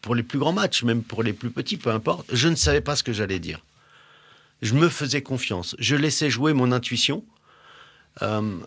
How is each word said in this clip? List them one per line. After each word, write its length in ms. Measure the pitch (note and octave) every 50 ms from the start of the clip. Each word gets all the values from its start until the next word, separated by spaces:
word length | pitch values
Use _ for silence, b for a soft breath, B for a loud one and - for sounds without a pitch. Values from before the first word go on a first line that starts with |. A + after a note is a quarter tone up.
pour 120 | - G#2+ A#2+
les 80 | A#2+
plus 160 | A#2 - - C#3
grands 140 | C3 D#3
matchs, 300 | F3 G#3 G#3 F3+ - -
même 200 | A#2 A#2 A#2 A#2
pour 200 | A2+ - - G#2
les 100 | A2+ A2
plus 180 | G#2 - - A#2+
petits, 260 | - - - - G#3
peu 140 | D#3 - A#2+
importe, 360 | A2 A2 A2 D3 F3 E3+ - -
je 160 | B2+ A#2+ C3 E3
ne 80 | E3
savais 240 | - - D3+ C#3+ D3
pas 160 | C#3+ C#3+ C#3+
ce 60 | -
que 100 | - -
j'allais 260 | A2+ G2+ G#2+ F#2+ F#2+ F2+
dire. 220 | D#2+ E2+ E2 D#2+ _ _ b b b b b b b b b b b b b b b b b b
Je 120 | B2 A2 A#2+
me 140 | C#3+ E3 E3+
faisais 340 | - - D3+ C3 C3 C#3+
confiance. 540 | C3+ - C3+ B2 - - G#2 F2+ F2 - - -
Je 180 | A2+ G2+ C#3+
laissais 340 | C#3+ D3 D#3 - - D#3 C#3+
jouer 220 | A2+ A2+ C#3 D#3
mon 200 | D3+ C3 B2+ B2
intuition, 520 | B2 B2 B2 - B2+ A#2 - - C#3 G3+ - _ B B B B B B B B B B B B B B B B _ -
euh, 360 | - G2+ G#2+ G#2+ G#2+ G#2+ G2 E2 -